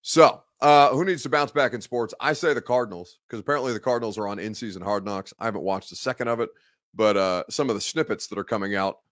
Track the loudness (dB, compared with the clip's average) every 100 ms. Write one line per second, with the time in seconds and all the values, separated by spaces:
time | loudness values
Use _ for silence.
0 | 0 6 6 6 _ _ 6 8 8 4
1 | -2 -2 0 0 0 0 0 -2 -6 -4
2 | -6 -4 -2 0 0 0 0 -2 -2 -10
3 | -16 _ _ -10 -4 -2 -2 -2 -2 0
4 | -2 -4 -6 -6 -8 -8 -10 -8 -2 -2
5 | -2 -6 -8 -6 -6 -4 -4 -4 -6 -8
6 | -6 -4 -2 -2 -4 _ _ _ _ 0
7 | 2 4 2 0 -4 -4 -2 -2 -4 -4
8 | -4 -4 -6 -10 -4 -4 -2 -2 -2 -4
9 | _